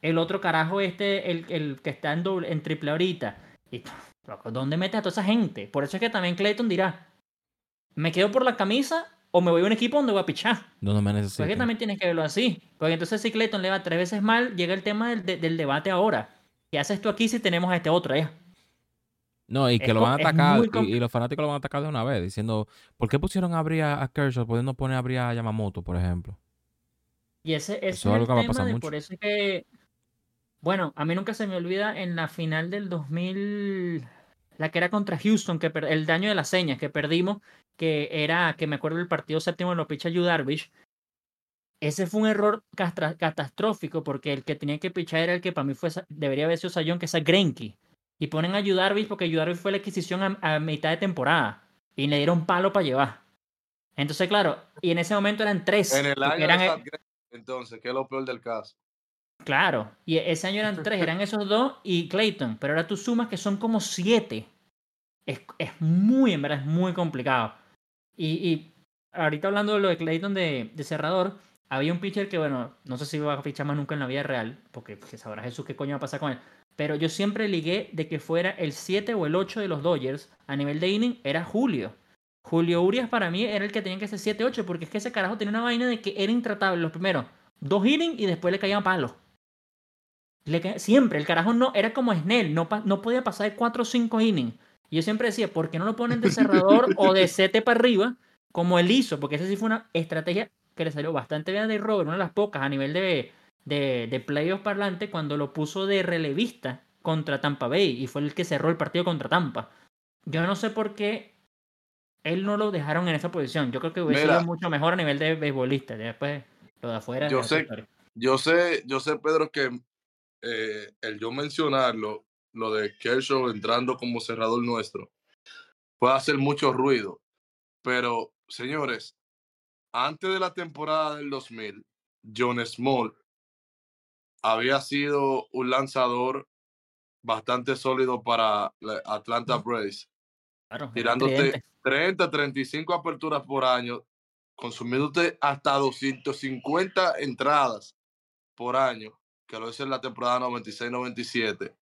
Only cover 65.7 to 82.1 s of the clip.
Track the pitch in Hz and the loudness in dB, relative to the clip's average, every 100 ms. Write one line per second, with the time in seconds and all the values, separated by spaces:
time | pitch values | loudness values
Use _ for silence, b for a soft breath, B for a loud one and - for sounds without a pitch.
65.7 | - 160 170 202 262 262 165 143 147 139 | -2 2 4 6 6 6 4 0 -2 0
66.7 | 165 185 175 170 139 123 127 110 - _ | 0 0 0 -2 -2 2 2 2 -4 _
67.7 | _ _ _ _ - 160 160 165 156 - | _ _ _ _ -6 -2 0 0 0 -4
68.7 | _ _ _ _ - 156 151 190 202 208 | _ _ _ _ -2 -2 0 0 0 2
69.7 | 214 196 165 160 165 196 196 170 135 113 | 2 2 0 0 -2 -2 -2 0 -2 -6
70.7 | 160 143 156 156 185 185 196 B B _ | -8 -6 -4 0 0 0 -4 B B _
71.7 | 135 147 175 196 196 196 180 151 131 120 | -2 0 0 -2 -4 -2 -2 -2 -2 -6
72.7 | - 143 127 147 156 147 143 143 135 143 | -12 -10 -8 -6 -4 -2 -2 -6 -6 -4
73.7 | 147 143 151 131 135 139 131 113 139 _ | -2 -4 -4 -4 -4 -2 -4 -4 -10 _
74.7 | - - 101 - 127 113 107 120 117 - | -18 -16 -18 -18 -18 -12 -10 -10 -10 -12
75.7 | 127 139 139 143 143 147 127 B B _ | -8 -6 -6 -6 -6 -6 -6 B B _
76.7 | - 147 147 160 160 202 214 214 175 156 | -8 -4 -2 -2 0 -2 -2 -2 -2 -2
77.7 | 190 214 156 160 156 - 165 185 185 160 | -2 -4 -6 -6 -6 -2 0 0 -2 -4
78.7 | 135 - 190 202 220 151 170 190 226 196 | -6 -4 -2 -2 -2 0 0 -2 -4 -4
79.7 | 156 151 165 127 143 - _ - 139 143 | -2 0 0 -2 -6 -10 _ -6 -4 -2
80.7 | 151 180 208 240 240 139 151 170 214 262 | 0 0 2 0 -2 -2 -2 -2 0 2
81.7 | 151 104 - _ | 0 -4 -10 _